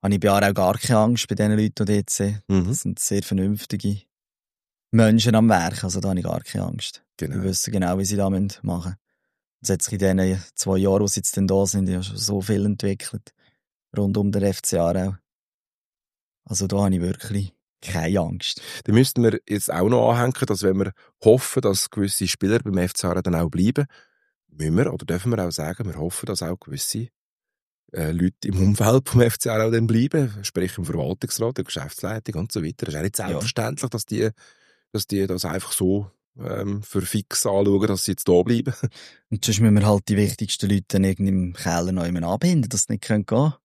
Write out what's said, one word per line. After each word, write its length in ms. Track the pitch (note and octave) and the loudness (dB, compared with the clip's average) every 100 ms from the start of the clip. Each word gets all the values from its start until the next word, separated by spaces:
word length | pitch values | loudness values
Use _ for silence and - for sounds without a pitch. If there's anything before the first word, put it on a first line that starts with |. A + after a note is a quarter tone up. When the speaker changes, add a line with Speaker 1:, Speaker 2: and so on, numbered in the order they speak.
Speaker 1:
habe 100 | G2 | 2
ich 60 | G2+ | 2
bei 100 | G#2 | 4
Aarau 220 | G2 G2+ | 4 4
gar 240 | G2+ F#2 G#2 | 2 2 0
keine 220 | - A#2 | 2 4
Angst 280 | A2 A#2+ - | 4 2 -2
bei 80 | G2 | 0
diesen 160 | G#2+ G#2+ | 2 2
Leuten, 280 | G#2+ - G2+ | 0 -2 0
die 100 | G#2 | 0
dort 120 | G2 | 0
sind. 320 | - G2+ G#2 - | -2 -2 -4 0
Speaker 2:
Mhm. 200 | F#2+ F2+ | 0 2
Speaker 1:
Das 120 | C3+ | -2
sind 180 | G2 F#2+ | -4 -4
sehr 220 | - G2+ | -2 -2
vernünftige 800 | - G2 F#2+ G#2 - G#2 G2 G2+ _ _ _ _ _ _ _ _ _ | -2 -2 0 -2 -4 -4 -2 -4 _ _ _ _ _ _ _ _ _
Menschen 440 | A2 A2 A2 A2 A2 | 4 6 6 4 4
am 120 | A2+ | 6
Werk. 340 | G2 E2+ - | 4 2 -4
Also, 160 | G2 F#2 | -6 -4
da 100 | F#2+ | -2
habe 100 | F#2 | -2
ich 60 | E2 | -2
gar 160 | E2+ | -6
keine 240 | - - G1+ | -6 -6 -6
Angst. 380 | - - - _ - | -6 -10 -14 _ -8
Speaker 2:
Genau. 200 | - G2+ | -6 -2
Speaker 1:
Die 60 | |
wissen 280 | F#2+ F#2 - | -2 -2 -4
genau, 260 | G#2 F2+ F#2+ | -2 0 0
wie 80 | F#2+ | 0
sie 100 | G2+ | 0
das 120 | G2 | 0
machen 280 | F#2+ G2 - | 0 -2 -4
müssen. 320 | G2+ F2 F2 G2 _ _ _ _ _ _ | -6 -4 -6 -10 _ _ _ _ _ _
Es 60 | G2+ | -2
hat 120 | F#2+ | -2
sich 100 | - | -2
in 240 | G2+ F#2+ F#2+ | 0 2 4
diesen 240 | F#2 F#2 F2 - | 2 0 -6 -6
zwei 220 | - F#2+ | -2 2
Jahren, 240 | G2 F#2+ | 2 2
wo 40 | G2+ | 2
sie 120 | - | -2
jetzt 180 | - - | -4 -2
denn 80 | G2 | 0
da 180 | G2 G2 | 2 2
sind, 200 | G2 F#2 | 0 -2
ja 140 | F#2 | -2
schon 160 | F#2 G2+ | -6 -6
so 240 | - G2+ | -4 -2
viel 240 | G2 G2+ G2+ | -2 0 0
entwickelt. 680 | G2+ G2+ G2 - G2+ - _ _ _ _ _ _ - | -2 -4 -4 -8 -12 -14 _ _ _ _ _ _ -2
Rund 220 | G2 G2+ | 0 2
um 140 | G2+ | 0
den 100 | G2+ | 0
F 180 | G2 F#2 | 0 -2
C 140 | - F2 | -2 0
Aarau. 360 | E2+ F#2 F#2+ F#2+ _ _ _ _ _ _ _ _ _ _ _ _ - | 0 0 -2 -6 _ _ _ _ _ _ _ _ _ _ _ _ -10
Also, 200 | F#2 G2 | -4 -2
da 100 | G2 G2+ | 2 2
habe 100 | F#2 | 2
ich 60 | |
wirklich 520 | F2 F#2 - G2+ F#2+ _ _ _ | 0 -4 -6 -6 -6 _ _ _
keine 380 | - F#2 D#2+ G2 | -8 -4 0 0
Angst. 420 | E2 F#2 - - - - | 0 -4 -8 -8 -12 -10
Speaker 2:
Da 80 | - | 2
müssten 300 | G#2+ C3 - | 6 6 4
wir 160 | A#2 G2+ - | 2 2 -4
jetzt 240 | G2+ - | -4 -2
auch 180 | E2 F#2+ | 0 4
noch 220 | A#2+ A#2 | 4 4
anhängen, 340 | A#2 B2 B2+ C3 | 2 0 -2 -2
dass 140 | G2 | 0
wenn 140 | G2 F#2+ | 0 0
wir 140 | G2 - _ _ | -2 -4 _ _
hoffen, 380 | A2 B2+ - - | 4 4 4 -2
dass 280 | A#2+ F#2+ - | 0 0 -2
gewisse 380 | - G2 - F#2 | -2 -2 -2 -4
Spieler 320 | - G2 A2 | -2 0 0
beim 180 | - F#2+ | 0 0
F 160 | F2+ | 0
C 140 | - F#2+ | -2 -2
Aarau 140 | F2 | -2
dann 140 | F#2 E2+ | 0 0
auch 140 | E2 | 0
bleiben, 360 | D2 G2 C#3+ C#3+ - _ _ _ _ _ | 2 0 0 -4 -8 _ _ _ _ _
müssen 260 | D2+ D#2 E2+ | -8 -2 0
wir 140 | C3 | 0
oder 120 | - - | -4 -6
dürfen 260 | F2 G#2+ | -4 -2
wir 140 | A2+ F2 | -2 -4
auch 60 | |
sagen, 340 | - D#2 F#2 G2+ | -4 -8 -6 -8
wir 100 | D#2 | -6
hoffen, 300 | D#2+ - - | -8 -6 -8
dass 160 | G2 | -6
auch 160 | E2 F2+ | -6 -8
gewisse, 480 | - - - A2+ A#2+ _ _ _ _ _ _ _ _ | -10 -10 -6 -6 -8 _ _ _ _ _ _ _ _
äh, 180 | - D#2 | -6 -4
Leute 360 | E2+ F2+ - - | 0 0 -2 -6
im 140 | F#2+ | 2
Umfeld 480 | F#2+ G#2 G#2 B2+ C3 | 2 4 4 4 4
vom 120 | B2 | 4
F 160 | A#2+ - | 4 2
C 100 | - | -2
Aarau 200 | A2 A2 | 0 2
dann 160 | A#2 A2+ | 2 2
bleiben, 460 | A2+ C3 D#3+ C3+ G#2 | 2 2 2 -2 -4
sprich 340 | G2 - F2+ - | -6 -4 -4 -4
im 80 | E2 | -6
Verwaltungsrat, 720 | E2 C#2 F#2+ - - A2+ C3 | -4 -4 -4 -6 -4 -4 -4
der 60 | F#2 | -8
Geschäftsleitung 680 | D#2 D#2 - F#2+ A2 - E2 | -8 -10 -10 -8 -8 -6 -6
und 160 | G#2 | -4
so 120 | G#2+ | -4
weiter. 240 | E2 - - | -6 -6 -8
Es 60 | |
ist 40 | D2+ | -4
auch 20 | |
nicht 160 | F2+ G#2+ | -4 -4
Speaker 1:
Ja. 80 | F#2 | -4
Speaker 2:
selbstverständlich, 600 | E2 A2+ - A2 C#3+ B2+ | -4 -4 -4 -4 -4 -6
dass 140 | A#2 - | -6 -6
die, 240 | A2 A2 G#2+ - _ _ _ _ | -2 -2 -2 -20 _ _ _ _
dass 160 | G#2+ - | -8 -2
die 180 | G2 F#2+ | -2 -2
das 180 | F#2 F2 | -2 -4
einfach 260 | F#2 - | -6 -6
so, 380 | - F#2 G2+ G2+ _ _ - | -2 2 0 -2 _ _ -14
ähm, 420 | - G2+ G2+ G2+ | -8 -6 -6 -6
für 180 | G#2+ G2+ | -6 -6
fix 440 | F2+ G#2+ G2 - - | -2 -4 -4 -4 0
anschauen, 420 | G2 G2+ F#2+ G#2 | 2 4 4 2
dass 180 | F#2+ - | 0 -2
sie 60 | |
jetzt 160 | F#2 - | -2 4
da 140 | F2 | 4
bleiben. 300 | F2+ A#2 - | 4 0 0
<laughs> 560 | B2+ - - - - _ | -4 -6 -8 -20 -20 _
Speaker 1:
Und 140 | G#2 | -4
sonst 160 | - G#2 | 0 4
müssen 160 | A2+ G#2 | 6 6
wir 100 | G#2 | 6
halt 220 | G2+ - | 2 2
die 80 | G#2 | 2
wichtigsten 520 | G2+ - G#2 - G2 | 2 0 -6 -4 0
Leute 160 | G2+ F#2+ | 0 0
dann 140 | G2+ | 0
irgendwie 260 | F#2+ F#2 G2 | 2 2 0
im 220 | F#2+ F2+ | 0 -2
Keller 380 | F2+ - E2+ F2 | -4 -2 0 0
noch 140 | F#2 E2+ | -2 -2
jemand 200 | F2 E2+ | -4 -2
anbinden, 440 | G2 F3 E3+ A2 | 0 2 2 0
dass 140 | G2+ | -2
sie 100 | - | -2
nicht 100 | G#2+ | -4
können 220 | - G#2+ G2 | -2 -2 2
gehen. 280 | A2+ D3+ - | 2 2 0